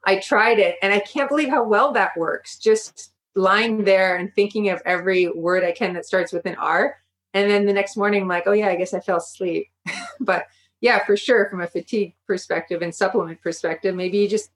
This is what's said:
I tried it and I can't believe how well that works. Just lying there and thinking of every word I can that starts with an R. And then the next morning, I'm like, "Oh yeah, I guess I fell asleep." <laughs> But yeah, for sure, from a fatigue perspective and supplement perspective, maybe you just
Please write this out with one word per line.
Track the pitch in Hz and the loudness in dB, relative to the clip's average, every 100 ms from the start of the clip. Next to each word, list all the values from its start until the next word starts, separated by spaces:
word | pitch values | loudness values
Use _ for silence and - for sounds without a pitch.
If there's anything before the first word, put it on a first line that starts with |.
| - | 0
I | 190 | 0
tried | - 226 226 226 | 2 2 4 4
it | 180 175 | 2 2
and | 196 | 0
I | 202 | 0
can't | 202 - 277 | -2 -4 0
believe | 294 285 | 0 2
how | 277 | 0
well | 226 208 285 | 2 2 2
that | 226 185 165 | 2 0 -2
works. | 160 - - - | -6 -6 -10 -2
Just | 220 220 - - - _ _ | 2 2 0 -18 -20 _ _
lying | - 185 202 226 220 | 0 2 2 2 0
there | 196 190 190 180 | 4 4 4 0
and | 185 | -2
thinking | - 208 214 202 | 0 0 0 -2
of | 180 - | -2 -2
every | 180 180 185 175 | -2 2 2 2
word | 165 165 185 | 0 0 2
I | 175 | 0
can | 170 196 | -2 -4
that | 175 - | -4 -2
starts | 190 247 | -2 -2
with | - 190 | -4 -6
an | |
R. | 165 156 170 196 - _ _ _ | -4 0 2 0 -4 _ _ _
And | 196 202 | 0 2
then | 202 202 | 2 2
the | |
next | 196 196 220 | 0 -2 -2
morning, | 202 202 | 0 0
I'm | 190 | 0
like, | 175 180 | -2 2
"Oh | |
yeah, | 202 208 | 2 2
I | 175 | -2
guess | 185 | -2
I | 196 | -4
fell | 190 170 | -2 -4
asleep." | - - 185 165 - _ - | -4 -8 -4 -4 -6 _ -14
<laughs> | - 698 - | -12 -12 -8
But | 254 185 - _ _ _ | -2 -2 -4 _ _ _
yeah, | 240 214 | 2 2
for | - 208 | 2 -2
sure, | - 233 196 | 2 2 2
from | 185 | -2
a | 175 | -6
fatigue | 170 - 226 185 _ - | -8 -4 -4 -4 _ -6
perspective | 185 - 165 165 170 | -6 -2 -6 -4 -6
and | 170 | -6
supplement | 170 190 214 165 165 | -2 0 0 -4 -6
perspective, | 175 165 165 160 190 | -8 -4 -6 -2 -4
maybe | 180 185 202 | -2 -2 0
you | 202 | 0
just | 214 - | 0 -6